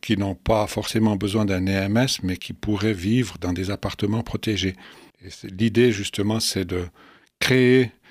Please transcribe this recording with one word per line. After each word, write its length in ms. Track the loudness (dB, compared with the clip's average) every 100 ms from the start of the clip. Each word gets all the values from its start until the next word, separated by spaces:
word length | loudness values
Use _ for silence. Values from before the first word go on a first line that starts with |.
qui 140 | -2 -2
n'ont 180 | -2
pas 320 | -4 0 0 0
forcément 500 | -4 -4 0 2 0
besoin 280 | -2 0
d'un 220 | 0 0 0
E 40 |
M 260 | 0 0 2
S, 240 | 0 0
mais 160 | -4 -6
qui 160 | -8
pourraient 400 | -10 -4 -2 0
vivre 420 | -2 0 0 0 -4
dans 140 | -6
des 180 | -4 -4
appartements 520 | -4 -6 -4 -2 -2
protégés. 520 | -4 -6 -2 -2 -2 -4 -16 -20 -20 _
Et 60 | -20
c'est, 220 | -16 -14
l'idée, 420 | 0 0 4 4
justement, 480 | 4 -4 -2 -2 0
c'est 240 | -2 -2
de 220 | -4 -4 -6 _ -20 _ _ _
créer, 540 | 2 4 6 6 4 -2 _